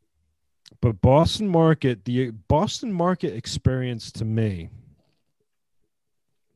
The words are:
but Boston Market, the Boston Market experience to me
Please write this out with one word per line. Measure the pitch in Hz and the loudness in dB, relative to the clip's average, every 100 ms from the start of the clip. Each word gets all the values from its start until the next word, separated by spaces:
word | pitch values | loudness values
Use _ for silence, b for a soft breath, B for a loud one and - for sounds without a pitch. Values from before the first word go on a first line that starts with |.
| _ _ _ _ _ _ _ - | _ _ _ _ _ _ _ -4
but | 120 101 | -2 2
Boston | 131 143 - - 208 | 6 6 4 0 0
Market, | 165 160 156 131 113 123 | 4 4 4 0 -2 -4
the | 123 127 | -2 -4
Boston | 110 - 147 208 - 226 | -6 0 0 0 -4 -6
Market | 180 175 180 156 | -2 0 -2 -4
experience | 110 - - - 131 123 117 - | -8 -10 -2 -2 0 -4 -8 -10
to | - 110 | -8 -4
me | 113 110 90 85 - - _ _ _ _ _ _ _ _ _ _ _ _ _ _ _ _ | -2 -2 -4 -12 -18 -20 _ _ _ _ _ _ _ _ _ _ _ _ _ _ _ _